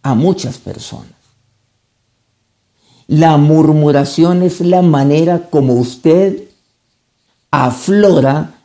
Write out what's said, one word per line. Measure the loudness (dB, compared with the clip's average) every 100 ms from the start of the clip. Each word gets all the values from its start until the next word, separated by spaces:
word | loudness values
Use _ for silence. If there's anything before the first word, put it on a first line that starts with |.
a | -2 -2
muchas | 0 -2 -6 -12
personas. | -16 -16 -18 -20 -20 _ _ _ _ _ _ _ _ _ _ _ _ _ _ _ _ _ _ _ -4
La | 0 2 4
murmuración | 4 2 2 2 2 0 -2 0 0 2
es | -2 -2
la | 0 2
manera | 2 2 0 0 0 -2 -2
como | -2 0 0
usted | -2 -2 0 2 0 -4 -14 _ _ _ _ _ _ _ _ _ _
aflora | -4 -2 -4 -2 2 2 2 0 -2 -6 _